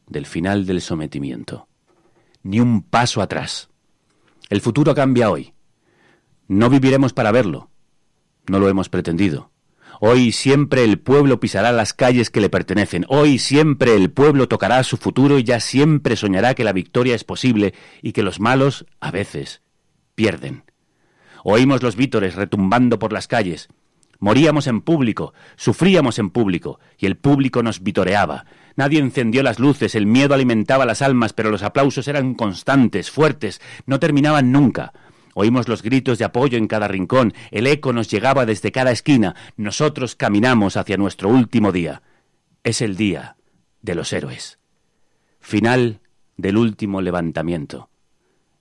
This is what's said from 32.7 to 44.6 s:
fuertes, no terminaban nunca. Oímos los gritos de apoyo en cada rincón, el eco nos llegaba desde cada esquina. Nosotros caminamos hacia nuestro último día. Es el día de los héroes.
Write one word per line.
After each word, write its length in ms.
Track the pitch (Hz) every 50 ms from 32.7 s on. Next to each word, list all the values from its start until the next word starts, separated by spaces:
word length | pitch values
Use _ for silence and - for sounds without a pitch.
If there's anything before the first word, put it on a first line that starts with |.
| 135 139 123 107 - 98 85 -
fuertes, 520 | - - 151 202 202 - - 101 - - - - - - -
no 120 | - 131 139
terminaban 520 | - 165 151 143 139 151 156 147 135 123
nunca. 400 | 127 143 147 117 - - 65 - - - _ - _ _ _ _ _
Oímos 340 | - 98 110 120 131 117 120
los 120 | 113 98
gritos 360 | - 107 127 135 120 131 123 107
de 60 | 113
apoyo 320 | 98 - 120 135 147 120 117
en 100 | 110 98
cada 220 | 110 107 104 101
rincón, 440 | 95 92 92 - 123 131 127 104 - - - -
el 160 | - 104 113
eco 280 | 135 151 147 - 135 120
nos 160 | 120 113 -
llegaba 360 | - 104 101 131 135 139 127
desde 280 | 110 110 92 - 104 -
cada 180 | 131 127 127
esquina. 460 | 120 - - - 147 127 107 90 - - - - -
Nosotros 600 | - 107 101 95 - 151 151 151 143 127 113 - -
caminamos 580 | - 113 101 104 113 127 127 113 104 98 -
hacia 220 | 104 92 - 101 92
nuestro 320 | 101 95 - - - 98
último 420 | 120 131 120 107 - 120 107 101
día. 300 | 87 90 85 78 69 - - _ _ _ _ _ _ _ _ _ _ _ -
Es 180 | 120 113 -
el 160 | 127 107 95 87
día 400 | 110 101 85 71 64 - - _ _ _ _ _ _ _ _ _
de 140 | - 104 87
los 160 | 85 80 -
héroes. 480 | - 90 73 69 - - - - - _